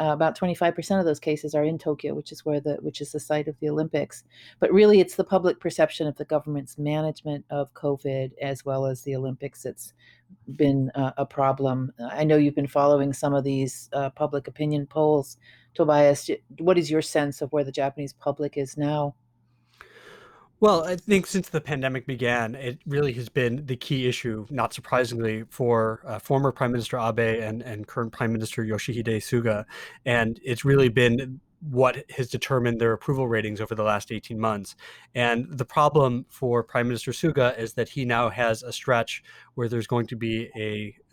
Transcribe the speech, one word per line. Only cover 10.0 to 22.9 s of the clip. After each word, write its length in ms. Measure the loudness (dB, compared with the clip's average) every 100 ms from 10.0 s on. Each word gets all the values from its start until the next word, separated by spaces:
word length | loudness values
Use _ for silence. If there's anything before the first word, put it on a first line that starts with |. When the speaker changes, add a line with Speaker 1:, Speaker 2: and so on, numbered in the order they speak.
| _ _ _ -20 -8 2
Speaker 1:
been, 340 | 2 4 0
uh, 180 | -2 -4 -2
a 80 | -6
problem. 680 | 0 2 2 0 -2 -4 -8 -8
I 140 | -2
know 120 | 4 6
you've 180 | 4
been 120 | 2 0
following 460 | 2 6 4 2
some 220 | 0 0
of 100 | 0
these, 460 | 0 0 -2 -6 -8
uh, 180 | -4 -4
public 380 | -2 -4 -4 -6
opinion 380 | -6 -2 -2 -2
polls. 500 | 2 4 4 0 -8 _ -20 _
Tobias, 560 | 0 4 6 6 4 0 -6 -8 -2
what 200 | 2 4
is 120 | 4
your 120 | 0
sense 400 | 0 0 0 -2
of 100 | -4
where 120 | -2
the 80 | -2
Japanese 400 | -2 -4 -4 -10
public 420 | -8 -4 -2 -4 -4
is 220 | -6 -2
now? 360 | -2 0 -2 -6 _ _ _ _ _ -20 -20 -20 -20 -20 -20 -20 _ 2
Speaker 2:
Well, 240 | 4 6
I 120 | 2 -4
think 320 | 2 2 2
since 200 | -4 -2
the 120 | -4
pandemic 440 | -4 -2 -2 -2
began, 520 | -6 -2 0 2 0 -4
it 240 | -8 -8
really 280 | -4